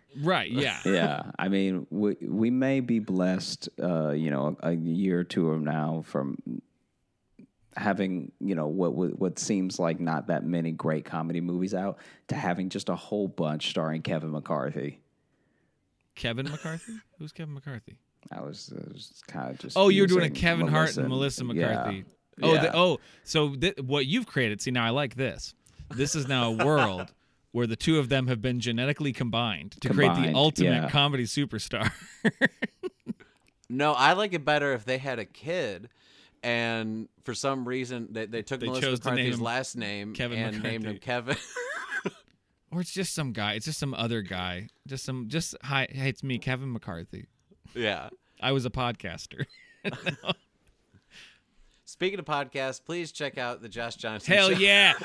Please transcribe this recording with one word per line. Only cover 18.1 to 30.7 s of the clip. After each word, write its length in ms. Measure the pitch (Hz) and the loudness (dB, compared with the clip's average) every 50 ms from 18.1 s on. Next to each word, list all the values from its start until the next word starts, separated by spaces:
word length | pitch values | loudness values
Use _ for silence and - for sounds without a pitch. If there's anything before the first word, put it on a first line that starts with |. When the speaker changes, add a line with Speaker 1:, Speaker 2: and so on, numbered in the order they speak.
| _ _ - - | _ _ -20 -14
Speaker 2:
I 100 | - - | -12 -10
was, 320 | - 73 - - - - - | -10 -10 -12 -12 -14 -14 -12
I 160 | - - - - | -12 -12 -12 -14
was 280 | - - - - - - | -16 -18 -18 -20 -20 -18
kinda 280 | - - 71 64 65 - - | -12 -10 -8 -8 -8 -8 -10
just 180 | - - - | -10 0 4
Speaker 1:
Oh, 120 | 185 196 196 | 6 8 8
you 120 | 196 196 196 | 10 10 8
were 40 | |
doing 140 | 175 180 180 | 8 8 6
a 60 | 165 | 6
Speaker 2:
using 80 | 151 143 - | 4 2 2
Speaker 1:
Kevin 260 | 175 170 170 165 165 | 2 2 4 4 2
Hart 280 | 147 151 156 160 156 - | 4 4 4 4 4 2
and 120 | - 131 131 | 0 0 0
Speaker 2:
Melissa. 340 | 127 131 139 139 - - 123 | 2 0 0 0 -2 -4 -4
Speaker 1:
Melissa 160 | 120 113 82 - | -2 0 0 2
Speaker 2:
Yeah. 80 | 117 113 | 2 2
Speaker 1:
McCarthy. 280 | 117 120 117 101 95 90 - - _ _ _ _ - | 0 0 -2 -4 -6 -8 -12 -20 _ _ _ _ 0
Oh, 120 | 143 160 160 | 4 6 6
Speaker 2:
Yeah. 80 | 151 | 6
Speaker 1:
the, 140 | 160 - - | 4 4 4
oh, 220 | 165 180 180 143 - - - - - - | 4 4 4 4 0 -4 -12 -20 -18 -6
so 320 | - - 156 151 143 139 | 0 2 2 2 2 2
th-, 240 | 131 160 196 - 147 | 0 0 0 0 -2
what 240 | 135 127 143 147 135 | -2 0 0 2 2
you've 200 | 135 185 262 220 | 2 0 0 0
created, 340 | - - 139 123 107 107 98 | 0 0 0 2 2 0 -2
see, 100 | - 117 | -2 -2
now 140 | 123 123 117 | 0 2 2
I 40 | 113 | 2
like 240 | 120 143 147 113 117 | 2 0 -2 -2 -2
this. 380 | 127 135 113 - - - - - _ _ _ _ - - - | -2 -2 -2 -4 -6 -10 -14 -16 _ _ _ _ -20 -14 -8
This 260 | 107 120 139 147 - | -4 -2 -2 0 0
is 120 | 156 131 | -2 -2
now 240 | 131 135 127 120 117 113 | 0 0 0 2 2 2
a 120 | 113 123 | 2 4
Speaker 2:
<laughs> 0 | |
Speaker 1:
world 480 | 143 156 143 123 104 92 92 - - - _ _ _ _ _ _ _ | 4 4 4 4 2 0 -4 -8 -10 -14 _ _ _ _ _ _ _
where 160 | - 120 120 | -2 -2 0
the 80 | 110 113 | 0 -2
two 240 | - - 165 160 151 | 0 2 4 4 4
of 100 | 135 117 | 4 2
them 180 | 139 131 127 | 2 0 2
have 140 | 127 123 110 | 0 0 0
been 180 | 101 127 123 123 | 0 0 0 0
genetically 540 | 110 120 117 117 127 139 143 - 156 139 117 | 0 0 0 0 0 0 0 0 -2 -2 -2
combined 640 | - 127 117 107 117 120 113 98 73 69 - - - | -2 -2 0 0 0 0 0 -2 -6 -8 -12 -8 -4
to 80 | - 127 | -2 2
create 180 | 135 143 139 - | 4 6 6 6
the 40 | 87 | 6
Speaker 2:
Combined, 200 | 87 85 82 - | 4 2 2 4
Speaker 1:
ultimate 480 | 131 147 156 - - 90 87 | 4 4 4 4 4 4 4